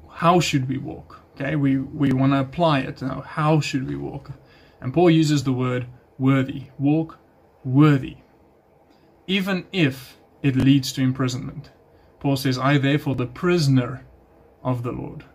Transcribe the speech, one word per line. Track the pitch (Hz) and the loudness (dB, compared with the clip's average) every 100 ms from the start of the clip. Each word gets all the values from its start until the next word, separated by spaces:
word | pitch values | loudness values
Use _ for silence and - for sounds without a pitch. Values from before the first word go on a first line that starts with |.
| - | -20
how | - 170 180 | -2 2 4
should | - 143 127 | 2 0 -2
we | 131 | -6
walk? | 131 - - - _ | -8 -12 -16 -20 _
Okay, | - 143 156 | -10 -6 0
we, | 139 135 | 2 0
we | 131 156 139 | -2 -2 0
wanna | 131 135 139 | 2 2 2
apply | 131 - 165 139 | -2 0 2 2
it. | 131 135 | -2 -8
Now, | 131 - | -10 -10
how | - - 151 160 | -10 -2 2 2
should | - 135 139 | 2 -4 -4
we | 139 | -8
walk? | 143 139 - - - _ _ _ | -8 -12 -16 -20 -20 _ _ _
And | 127 | -4
Paul | 139 180 | 2 4
uses | 160 151 147 | 6 4 2
the | 131 | 0
word | 127 127 123 123 - _ - | -2 -2 -4 -8 -16 _ -2
worthy. | 131 135 131 139 - - | 2 2 0 -6 -14 -4
Walk | 139 156 160 - _ _ _ _ | 0 0 -2 -10 _ _ _ _
worthy, | 131 131 151 139 131 - _ _ _ _ _ _ _ _ _ _ - | 0 4 6 4 -2 -14 _ _ _ _ _ _ _ _ _ _ -4
even | 196 190 185 - | -2 0 -4 -4
if | 190 143 131 - - _ _ | 0 0 -2 -14 -20 _ _
it | 143 131 | 0 4
leads | 135 139 131 | 4 4 2
to | - | -2
imprisonment. | 131 127 127 123 - - - _ _ _ _ _ | -2 0 -4 -4 -10 -14 -18 _ _ _ _ _
Paul | 143 135 | -2 -2
says, | 139 127 | -2 -2
"I | 131 143 | 2 2
therefore, | 135 147 143 | 2 0 -2
the | 127 123 | -4 -6
prisoner | - 180 175 139 131 120 - - _ _ _ _ _ | -4 0 2 4 2 2 -8 -18 _ _ _ _ _
of | 127 123 | -6 -4
the | 123 | -6
Lord, | 127 127 156 - | -8 -10 -14 -20